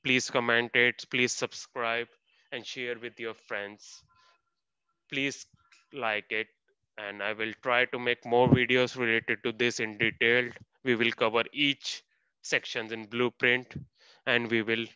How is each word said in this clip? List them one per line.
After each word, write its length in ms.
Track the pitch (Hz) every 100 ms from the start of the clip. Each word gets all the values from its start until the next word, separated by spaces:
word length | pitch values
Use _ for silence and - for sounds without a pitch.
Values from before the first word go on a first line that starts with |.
please 260 | 135 127 -
comment 460 | 131 117 117 120 123
it, 300 | 120 - -
please 220 | 127 123
subscribe 760 | - 127 - - 131 117 117 120 _ _ _ _
and 140 | 127 107
share 340 | 135 123 113
with 200 | 117 110
your 140 | 113
friends. 680 | 110 - 107 101 107 - - _ _ _ _ _ _ _ _ _ _ _
Please 360 | 139 139 - - _ _ _ _
like 320 | 143 117 104 -
it, 160 | 110 110 _ _ _ _ -
and 260 | 104 101
I 100 | 101
will 200 | 107 110 104
try 220 | 131 120 127
to 120 | 127
make 280 | 123 120 117
more 220 | 120 127
videos 500 | 123 123 127 123 127
related 420 | 117 113 110 110
to 80 | 120
this 260 | 110 120 113
in 180 | 110 104
detail. 540 | 113 95 117 120 123 - - _
We 120 | 131 113
will 160 | 117
cover 320 | - 113 117 113
each 500 | 143 143 135 - - _ _ _ _
sections 500 | - 139 - 123 110
in 140 | 113 104
Blueprint, 680 | 117 123 _ 127 123 123 - - _ - _ -
and 260 | 120 117
we 100 | 113
will 240 | 107 113 113